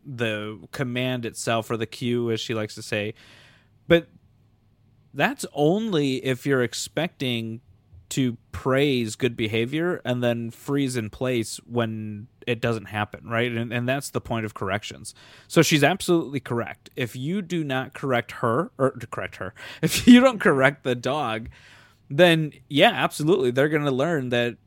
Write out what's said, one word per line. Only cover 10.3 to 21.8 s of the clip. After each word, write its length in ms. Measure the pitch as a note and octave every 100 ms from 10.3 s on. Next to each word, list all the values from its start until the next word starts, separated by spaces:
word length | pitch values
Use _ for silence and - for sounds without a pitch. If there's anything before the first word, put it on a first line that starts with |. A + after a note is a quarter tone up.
| A#2 A#2
freeze 460 | - - C#3+ C3+ B2
in 120 | G#2+
place 480 | - B2+ B2 A2+ -
when 680 | - A#2+ A2+ A2 G#2+ G#2 G#2+ _ -
it 140 | A#2
doesn't 260 | A#2 A2+ G2
happen, 420 | G#2+ G#2 - G#2+
right? 240 | A2+ B2
And, 200 | A#2 A#2
and 160 | A#2+ A#2+
that's 220 | C#3 -
the 100 | B2
point 240 | - A2+
of 100 | A2
corrections. 600 | - G2 G2+ - C2+ - - - - -
So 160 | E3+
she's 220 | D3+ D#3
absolutely 560 | C#3 F#3+ - E3+ B2+ C#3+
correct. 500 | - A#2 G#2 - - -
If 180 | A#2+
you 260 | B2+ C3+ G3
do 220 | E3+ F3
not 320 | D3 C3 C3
correct 380 | - C#3 A#2+ -
her, 400 | - A#2+ A#2 A3 -
or 120 | C3+
to 140 | B2+ A2+
correct 300 | - F#2 -
her, 180 | F#2 - -
<laughs> 140 | -
if 260 | D#3+ - -
you 120 | B3
don't 200 | C4 G#3+
correct 420 | G3+ C#3 C3 C#3+
the 120 | C3+ B2
dog, 520 | B2 D3 B2+ A2 A#2 - - -